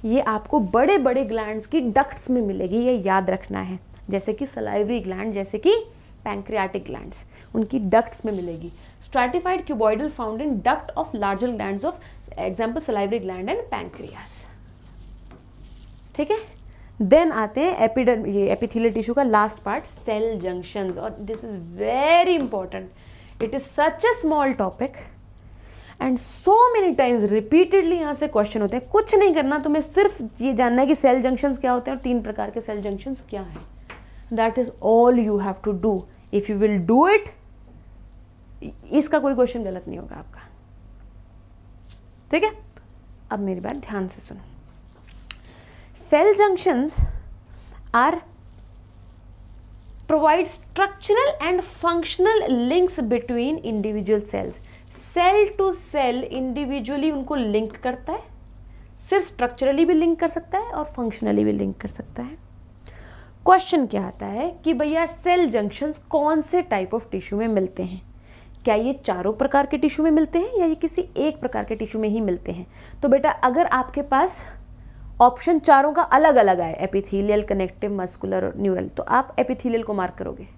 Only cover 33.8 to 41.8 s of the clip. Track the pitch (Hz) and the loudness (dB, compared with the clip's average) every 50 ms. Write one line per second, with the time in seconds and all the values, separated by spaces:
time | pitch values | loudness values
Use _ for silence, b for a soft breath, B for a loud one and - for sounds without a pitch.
33.8 | - - - b b b b b b b 233 220 220 226 220 254 247 240 - - | -20 -20 -20 b b b b b b b -2 0 0 2 2 0 -2 -2 -4 -2
34.8 | - 214 220 233 233 240 254 240 226 214 208 202 196 196 190 - - 214 208 190 | 2 4 6 6 8 6 6 4 4 2 0 0 -2 -2 -6 -4 -4 -4 -4 0
35.8 | 175 226 208 190 - b b b b b - 208 202 - 214 196 208 214 208 196 | 0 0 0 0 -4 b b b b b -4 -2 -2 -2 -2 2 2 2 2 2
36.8 | 175 165 226 254 311 370 415 415 415 - - - - - - - - - - - | 2 4 6 6 6 6 6 4 2 -2 -18 -20 -20 -20 -20 -20 -20 -20 -20 -20
37.8 | - - - - - - - - - - - - - - - - - - - - | -20 -20 -20 -20 -20 -20 -20 -20 -20 -20 -20 -20 -20 -20 -20 -18 -18 -18 -18 -18
38.8 | - - - 285 294 - - 302 254 277 277 240 247 247 247 240 220 196 185 180 | -12 0 2 2 2 4 0 0 2 0 2 2 0 0 0 -6 -8 -8 -8 -10
39.8 | 175 - 180 170 175 - - 147 - - - - - - - - - - - - | -10 -12 -12 -12 -12 -14 -16 -16 -18 -18 -20 -20 -20 -20 -20 -20 -20 -20 -20 -20
40.8 | - - - - - - - - - - - - - - - - - - - - | -20 -20 -20 -20 -20 -20 -20 -20 -20 -20 -20 -20 -20 -20 -20 -20 -20 -20 -20 -20